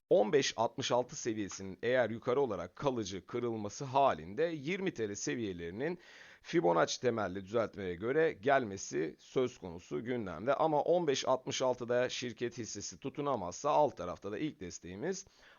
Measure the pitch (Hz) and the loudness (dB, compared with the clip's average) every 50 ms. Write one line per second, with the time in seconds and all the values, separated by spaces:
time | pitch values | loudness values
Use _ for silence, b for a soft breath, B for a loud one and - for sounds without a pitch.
0 | b - 160 190 208 208 160 139 135 - - - 113 117 - - 110 - 123 123 | b 4 6 6 6 6 6 4 4 4 0 0 0 0 0 -2 -2 2 2 2
1 | 123 - - - - 123 110 107 101 90 - - 98 95 92 - - 120 127 127 | 2 0 -4 -6 -4 -4 -2 -2 -4 -4 -6 -8 -10 -10 -10 -4 0 2 4 4
2 | 120 110 113 110 - 131 120 139 143 120 101 87 85 92 _ - 131 143 131 117 | 4 2 0 -4 0 0 2 4 4 2 0 -4 -4 -8 _ -2 0 0 2 0
3 | 107 92 98 90 - - - 120 120 120 113 110 101 101 - - 143 131 123 135 | -2 -2 -4 -8 -8 -6 -4 -2 -2 -2 -2 -2 -4 -6 -6 -8 -8 0 4 6
4 | 139 127 95 78 80 87 101 120 160 175 165 151 131 151 190 185 196 180 - - | 6 6 4 2 -4 -10 -4 -2 -2 -2 -2 -4 -4 -4 -4 -2 -2 -4 -2 -2
5 | 110 101 101 - - 151 143 127 113 98 90 85 85 85 90 107 139 165 175 B | -4 -4 -4 -4 -4 -4 -2 -2 -2 -4 -4 -6 -6 -8 -6 -4 -4 -4 -4 B
6 | B B B B B B B B B - - 170 165 175 170 165 151 - - - | B B B B B B B B B -2 -2 2 2 4 4 4 2 2 0 0
7 | - 123 113 113 104 90 90 101 95 92 107 117 107 95 - 87 98 90 87 85 | 0 0 0 2 -2 -2 -2 -6 -8 -2 0 0 0 0 -2 -6 -6 -4 -4 -4
8 | 101 120 139 156 160 160 - 82 95 135 139 139 123 101 98 98 - - 135 143 | -2 0 2 2 2 2 0 0 2 4 4 4 2 0 -4 -6 -8 -6 -2 -2
9 | 160 156 - - - - - 139 127 117 - - - 92 82 85 - - 147 151 | -2 -2 -6 -12 -16 -4 0 0 0 0 -2 -8 -12 -10 -10 -10 -10 -6 -6 -6
10 | 117 120 127 120 107 92 82 78 104 131 143 - 160 160 151 147 - - 165 180 | -4 -2 -4 -2 -4 -4 -6 -4 0 0 2 2 2 2 4 2 4 4 4 4
11 | 175 147 131 - - - 131 127 - 139 123 - 135 131 123 - 123 117 120 123 | 4 2 0 2 2 2 2 2 0 -4 -2 0 0 0 0 0 0 0 2 2
12 | 127 120 - - 127 123 110 - 120 120 - 127 110 - - 104 95 - 95 85 | 2 0 -2 -4 -6 -6 -4 -4 -4 -4 -4 -6 -8 -8 -8 -8 -8 -10 -10 -8
13 | - 135 - 151 143 143 135 110 90 87 90 - - 143 147 147 151 127 - - | -10 -8 -6 -4 -2 0 0 0 -2 -4 -6 -4 0 2 4 6 6 4 2 -2
14 | 87 87 82 - - 98 104 - 147 151 110 - 92 87 82 - - 85 92 101 | -6 -6 -6 -6 -6 -6 -4 -4 -4 -4 -6 -6 -10 -10 -10 -12 -12 -12 -10 -6
15 | 127 175 190 185 - B B B B B B | -6 -6 -6 -6 -8 B B B B B B